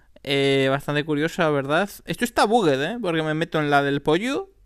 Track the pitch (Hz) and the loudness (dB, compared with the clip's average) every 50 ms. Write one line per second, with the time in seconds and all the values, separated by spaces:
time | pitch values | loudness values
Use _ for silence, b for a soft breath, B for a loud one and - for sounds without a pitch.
0 | B B _ - - 131 139 139 139 139 139 139 135 135 135 143 - - 147 147 | B B _ -16 -6 -2 0 0 2 2 2 2 2 2 0 -2 -2 -4 -4 -4
1 | 143 160 151 143 151 160 - - 175 156 151 139 135 135 147 165 196 202 - - | -2 -2 -2 -2 -2 -2 -2 0 0 2 2 0 0 0 0 0 -2 -2 -6 -12
2 | - - 170 - 240 240 - - 254 214 214 247 208 156 139 131 139 160 226 247 | -10 -8 -4 -4 -4 -2 0 2 2 4 4 2 4 2 2 2 0 -4 -4 -4
3 | 233 180 165 160 156 156 156 156 165 165 - 160 151 143 147 143 139 139 143 143 | -4 -2 -2 -2 -2 -2 -2 -2 -4 -2 -2 -2 0 2 2 2 2 2 0 0
4 | - - 151 175 214 254 277 339 392 392 _ _ _ | 0 2 0 2 0 -2 -4 -4 -6 -8 _ _ _